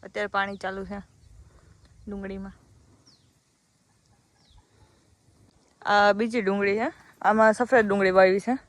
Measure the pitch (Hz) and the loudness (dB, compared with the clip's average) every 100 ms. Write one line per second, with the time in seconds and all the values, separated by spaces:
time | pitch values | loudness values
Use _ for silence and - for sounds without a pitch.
0 | 196 202 208 196 196 202 190 190 190 202 | -14 -10 -6 -4 -6 -8 -10 -10 -12 -14
1 | - _ _ - - _ _ _ _ _ | -16 _ _ -20 -20 _ _ _ _ _
2 | - 202 196 196 190 190 _ _ _ _ | -16 -14 -12 -12 -14 -18 _ _ _ _
3 | _ _ _ _ _ _ _ _ _ _ | _ _ _ _ _ _ _ _ _ _
4 | _ _ _ _ _ _ _ _ _ _ | _ _ _ _ _ _ _ _ _ _
5 | _ _ _ _ _ _ _ _ - 202 | _ _ _ _ _ _ _ _ 0 2
6 | 208 202 233 233 190 196 202 208 247 - | 4 2 -2 -2 -2 -2 -2 -2 -4 -8
7 | - _ - 214 220 208 240 254 214 202 | -20 _ 0 4 4 2 2 2 2 2
8 | 190 185 190 196 190 262 | 2 4 4 4 -2 -6